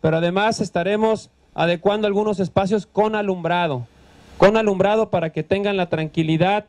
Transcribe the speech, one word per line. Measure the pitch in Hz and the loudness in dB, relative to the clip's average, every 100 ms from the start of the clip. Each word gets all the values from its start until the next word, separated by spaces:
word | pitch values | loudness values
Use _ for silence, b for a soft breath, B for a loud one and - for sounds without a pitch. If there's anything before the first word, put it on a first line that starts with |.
Pero | 160 160 | 0 0
además | 170 185 214 220 | 0 0 0 -2
estaremos | 202 185 175 208 220 220 - _ _ | -4 -2 -2 0 0 0 -6 _ _
adecuando | - 165 175 196 208 208 | -2 -2 0 0 0 0
algunos | 196 214 196 | 0 -2 -2
espacios | 185 - 190 214 - | -2 0 0 -2 -2
con | - 214 214 | -2 0 0
alumbrado, | 208 185 165 175 175 131 120 _ - - - - | -2 -4 -2 0 0 -4 -8 _ -20 -20 -20 2
con | 185 220 | 4 4
alumbrado | 220 190 190 214 214 | 0 2 2 2 0
para | 185 165 | -2 -4
que | 160 | -6
tengan | 151 196 202 196 | -4 -2 0 -2
la | 175 | -2
tranquilidad | 160 156 - 160 160 180 208 | -2 -4 -2 0 0 2 0